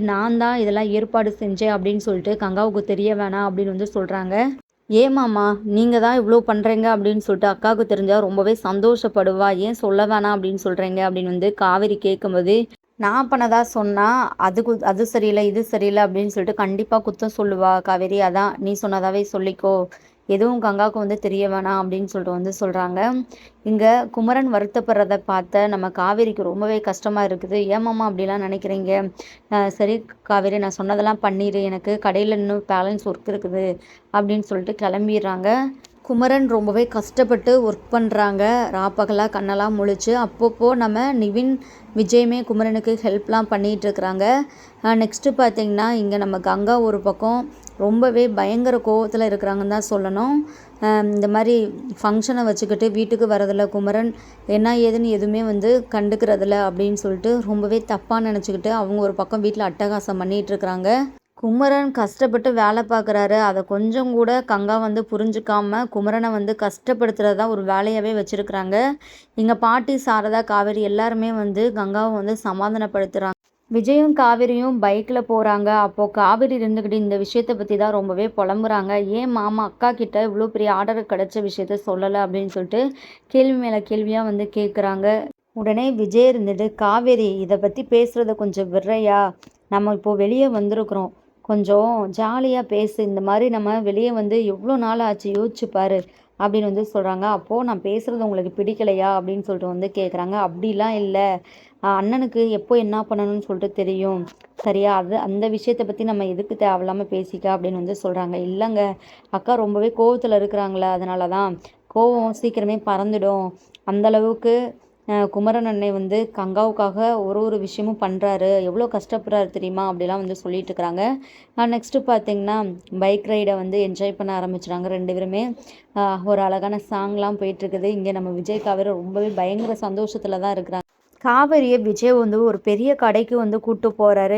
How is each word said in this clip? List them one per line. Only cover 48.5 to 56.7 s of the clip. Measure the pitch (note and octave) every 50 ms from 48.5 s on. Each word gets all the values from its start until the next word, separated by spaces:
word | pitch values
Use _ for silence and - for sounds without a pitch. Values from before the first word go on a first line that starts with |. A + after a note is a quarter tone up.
| A3 A#3 B3 B3+ B3 A#3
கோவத்துல | A#3+ A3+ G#3+ A3 A3+ G#3+ A3 A3 A3+
இருக்கிறாங்கன்னு | A3 G3+ G3+ G3+ G3 G3 G3+ G3 G3+ G#3
தான் | G#3+ G#3 -
சொல்லணும். | G#3+ G3 F#3+ F#3+ F#3+ G3+ A#3 C4 C#4+ D4+ D4+ D4+ - - - - - -
அஹ், | G#3+ G#3+ G#3+ G#3+ G#3
இந்த | G#3 G#3 G#3 G3+ G3+
மாதிரி | G#3 G#3+ A3+ A3+ A#3+ A#3 G#3+ G3+ - - - B3+ G3+
ஃபங்க்ஷனை | - - G#3 G#3 A3 G#3+ - B3+ B3 A#3+
வச்சுக்கிட்டு | A3 G3+ - A3+ G3+ G#3+ G#3 A3+ A3+
வீட்டுக்கு | G3+ G#3+ A3+ G#3+ A#3 G#3+ A3+ G#3+
வரதில்ல | G#3+ G3+ G3+ G3 G3+ G3+ G#3 G3+
குமரன், | G3+ G3+ G3 G3+ G3+ A3 A3+ A#3 A3+ - - - - - - -
என்ன | G#3 G#3+ G#3+ A#3 A#3+ A#3+
ஏதுன்னு | A#3 A3+ A3 A#3 A#3 A3+
எதுவுமே | G#3+ G3+ G#3 G#3 G#3+ A3 A3+
வந்து | A3 G#3 G3+ G3 A3+ B3 B3+ A#3+ -
கண்டுக்கிறதில்ல | - G#3+ G3+ G#3 A3 G#3+ A#3 G#3+ G#3 F#3+ G3 G3+ G3+ G3+
அப்படின்னு | G3+ F#3+